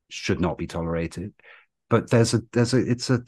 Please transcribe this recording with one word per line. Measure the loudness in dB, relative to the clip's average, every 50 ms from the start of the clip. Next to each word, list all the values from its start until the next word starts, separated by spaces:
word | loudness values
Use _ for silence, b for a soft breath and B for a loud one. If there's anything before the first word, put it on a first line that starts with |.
| _ _
should | -14 -8 -2 -2 0 0
not | 0 -2 -2 -4
be | -8
tolerated. | -8 -6 -6 -4 -4 -4 -4 -4 -6 -8 -10 -12 -12 -14 b b b b b b b _ _ _ _
But | 0 0 2 4
there's | 4 4 4 4 2
a, | -2 -2 -2
there's | 0 0 2 4 2
a, | 2
it's | 2 2 -2 -2 0 0
a, | 0 0 -2